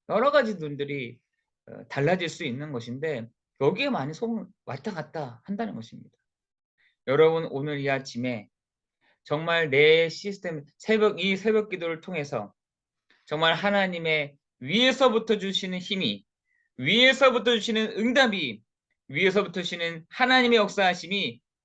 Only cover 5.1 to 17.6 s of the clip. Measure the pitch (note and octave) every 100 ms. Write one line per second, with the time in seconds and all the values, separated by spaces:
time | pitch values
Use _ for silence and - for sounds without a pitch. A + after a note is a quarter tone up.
5.1 | E3 C3+ A#2 - G3+ A3 - A2+ - -
6.1 | _ _ _ _ _ _ _ _ _ -
7.1 | C#3 D#3+ E3 E3 C3+ D3 C#3+ C#3 C3+ C3+
8.1 | A#2 B2+ A#2 G2+ _ _ _ _ _ _
9.1 | _ - D3+ E3 E3+ D#3+ C3 D3+ D#3+ E3
10.1 | E3 G3+ F#3+ F#3 D#3 D3 _ - A3 G#3
11.1 | E3 F#3 F#3+ G#3 G#3+ G#3+ F3+ E3 D#3+ -
12.1 | E3+ C#3+ B2 G2+ _ _ _ _ _ _
13.1 | _ _ D3+ D#3+ D#3+ G3 G3+ F#3+ E3+ E3
14.1 | D#3 C#3+ - _ _ B2+ G3+ B3+ B3+ C4
15.1 | A3 A3 G#3 F#3+ F#3+ F#3 F3+ F3+ F#3+ C#3+
16.1 | G2+ _ _ _ _ _ - C3 G#3+ B3+
17.1 | C4 C4+ B3 G#3+ A#3